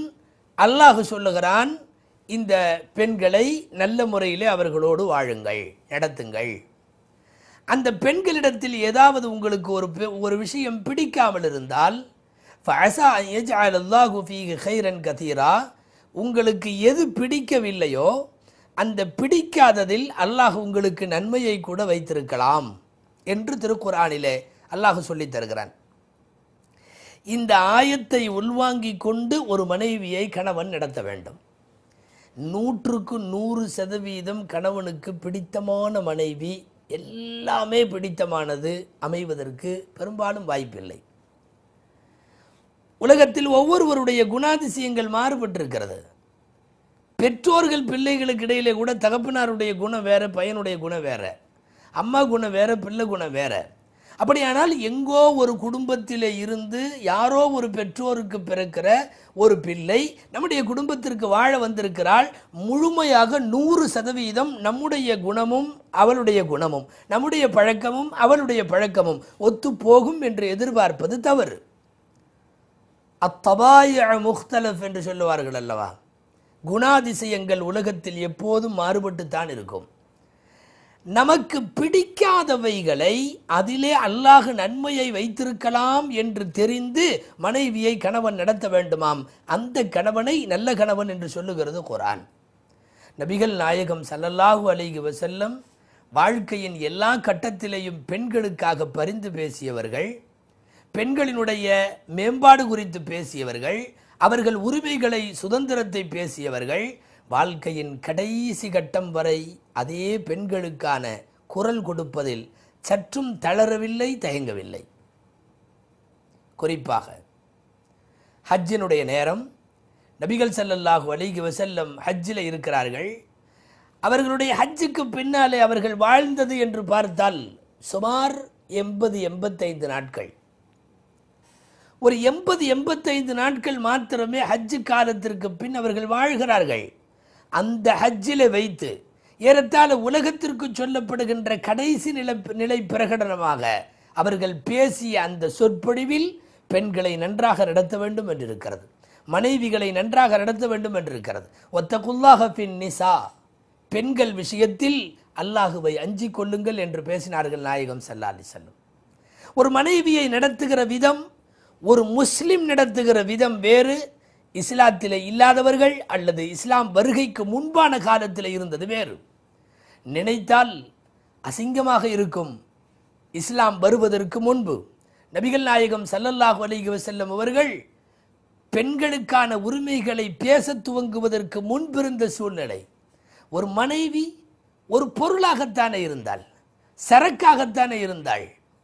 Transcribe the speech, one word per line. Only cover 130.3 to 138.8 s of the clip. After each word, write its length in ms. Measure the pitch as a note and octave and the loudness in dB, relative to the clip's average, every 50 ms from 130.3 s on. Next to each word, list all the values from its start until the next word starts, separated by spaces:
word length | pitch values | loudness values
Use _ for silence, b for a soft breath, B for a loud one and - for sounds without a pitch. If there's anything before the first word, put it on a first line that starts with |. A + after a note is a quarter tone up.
| - _ _ _ _ _ _ _ _ _ _ _ _ _ _ _ _ _ _ _ _ _ b b b b b b b b b b b b B3 | -14 _ _ _ _ _ _ _ _ _ _ _ _ _ _ _ _ _ _ _ _ _ b b b b b b b b b b b b 2
ஒரு 140 | A#3+ B3 A#3 A#3 B3+ | 2 4 4 2 0
எண்பது, 320 | D4 F4 F#4 - F#4 E4+ D#4 C4+ B3+ | 0 0 0 -2 0 0 2 0 0
எண்பத்தைந்து 600 | C4+ C#4 - D#4+ D4+ - D#4+ C#4 C#4 C4+ B3+ B3+ A#3+ | 0 0 -2 -4 -2 -2 -2 -2 -2 -2 -4 -2 -2
நாட்கள் 380 | B3 C#4 C#4+ B3 A3 D4+ C#4 B3+ A3+ A#3 | 0 0 -2 -2 -4 -4 -4 -2 0 0
மாத்திரமே 520 | B3+ C4+ A#3+ - C4+ A#3 A#3 A3+ B3 C4 C4 - | 0 0 -2 -4 -4 -4 -4 -2 -2 -2 -2 0
ஹஜ்ஜு 280 | A3 A#3 A3+ G#3+ D4+ C4+ A3 - A#3+ | -2 -2 -2 -4 -6 -6 -2 0 2
காலத்திற்கு 560 | A#3+ A#3 A#3 A3 G3+ F#3+ A3 G#3 F#3 F#3 G3 F3 E3+ | 2 2 2 0 -4 -4 -8 -8 -6 -8 -8 -8 -8
பின் 160 | - B3 C4 B3 | -10 -8 -6 -4
அவர்கள் 280 | A#3 A3+ G#3 G#3+ A3 G#3 A#3 | -4 -2 -2 -4 -4 -2 0
வாழ்கிறார்கள். 720 | A#3+ C4+ D4 C#4+ A3 C4 A#3+ A3 G3+ F3 C#3+ B2 A2 G2+ - - _ _ _ _ b b b b b b b b E3 | 0 2 2 0 0 2 2 4 4 4 2 0 -4 -6 -8 -14 _ _ _ _ b b b b b b b b -2
அந்த 300 | G3 A3 A#3 A3+ G3+ A#3+ G#3 D#3+ | -2 -2 -2 0 2 2 2 4
ஹஜ்ஜிலே 460 | G#3 B3 A#3 G3+ F#3+ C4+ C#4+ C#4 C4 A#3 G3 | 4 2 2 0 -4 -2 2 4 4 4 4
வைத்து 340 | G#3 A3 G#3+ F3 D3 | 2 -2 -2 -4 -8